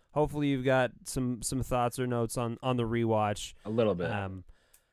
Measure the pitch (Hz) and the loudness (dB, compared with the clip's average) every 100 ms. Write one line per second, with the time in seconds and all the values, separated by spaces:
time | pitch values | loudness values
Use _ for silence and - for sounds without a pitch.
0 | _ 143 151 147 143 139 127 131 123 - | _ -2 0 0 0 0 2 4 2 -2
1 | - 139 123 120 - 131 117 127 120 - | -8 -4 -2 -2 -4 -4 -2 0 0 0
2 | 127 120 117 - 117 117 131 123 113 117 | -2 0 0 -2 -4 -2 0 0 2 2
3 | 113 110 107 107 - - 104 113 110 87 | 2 2 2 -2 -8 -12 -4 2 4 2
4 | 85 104 98 95 - - _ - _ | 0 -2 -4 -8 -14 -20 _ -20 _